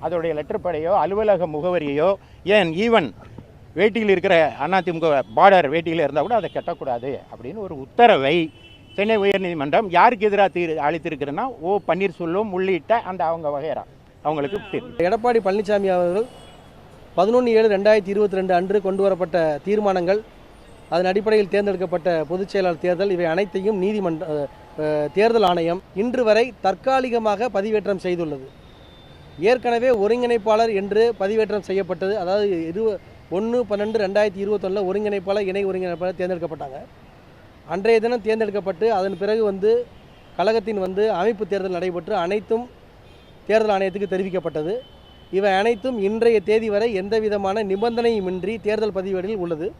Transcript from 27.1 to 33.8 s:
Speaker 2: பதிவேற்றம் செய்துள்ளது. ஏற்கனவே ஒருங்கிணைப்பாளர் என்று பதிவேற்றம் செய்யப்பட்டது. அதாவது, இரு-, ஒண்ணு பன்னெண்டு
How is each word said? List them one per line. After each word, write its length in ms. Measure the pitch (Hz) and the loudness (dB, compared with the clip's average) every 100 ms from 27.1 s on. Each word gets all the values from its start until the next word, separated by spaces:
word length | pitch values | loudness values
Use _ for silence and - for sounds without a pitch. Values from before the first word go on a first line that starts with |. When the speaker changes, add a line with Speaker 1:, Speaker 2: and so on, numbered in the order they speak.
| 233 220 202 240 | -2 0 -2 -2
Speaker 2:
பதிவேற்றம் 480 | 196 202 214 190 196 | -2 -2 -2 -2 -4
செய்துள்ளது. 440 | 185 175 165 147 131 - - - - - - - - - | -2 -4 -4 -6 -12 -20 -20 -20 -20 -20 -20 -20 -20 -2
ஏற்கனவே 480 | 180 247 247 233 247 | 2 2 2 0 2
ஒருங்கிணைப்பாளர் 840 | 240 202 240 247 233 208 214 226 | 2 2 2 2 0 2 2 4
என்று 400 | 202 196 202 233 226 | 0 0 2 2 2
பதிவேற்றம் 480 | 190 220 214 214 - | -2 0 0 -2 -2
செய்யப்பட்டது. 500 | 190 175 180 190 208 | -4 -2 -4 -2 -2
அதாவது, 280 | 175 196 208 175 165 | 0 0 0 -2 -4
இரு-, 300 | 170 220 190 - - - | -2 -2 -2 -8 -20 -6
ஒண்ணு 320 | 170 226 240 214 | -4 0 -2 0
பன்னெண்டு 280 | 202 | -2